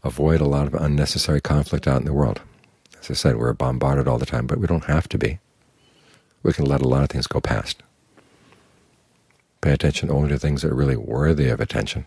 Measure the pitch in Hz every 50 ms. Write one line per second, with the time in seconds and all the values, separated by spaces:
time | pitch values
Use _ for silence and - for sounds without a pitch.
0 | - 67 - - 147 78 82 78 76 71 69 71 71 71 73 76 78 73 71 71
1 | 71 69 - 82 - - 76 71 - - 73 73 73 - - 73 - - 67 64
2 | 60 73 69 69 73 57 50 - - - - _ _ _ _ _ _ _ - -
3 | - - 69 - - 73 60 57 60 60 57 - 67 64 64 62 65 67 69 69
4 | 65 65 64 - - - - 113 - - - - 101 - 85 80 - - 76 80
5 | - - - - - - 76 - _ _ _ _ _ _ _ _ _ _ _ _
6 | _ _ _ _ _ _ _ _ - - 78 - 73 69 69 67 67 64 65 69
7 | 71 - - 62 - - - - - - 60 53 - - - - _ _ _ _
8 | _ _ _ - _ _ _ _ _ _ - _ _ _ _ _ _ _ _ _
9 | _ _ _ _ _ _ _ _ _ _ _ _ - 73 69 67 - 76 - -
10 | - - 73 69 76 73 71 67 - 73 73 69 80 78 67 64 71 69 65 55
11 | 57 57 57 65 73 80 82 - 71 - 58 58 - - - 57 55 - - -
12 | 67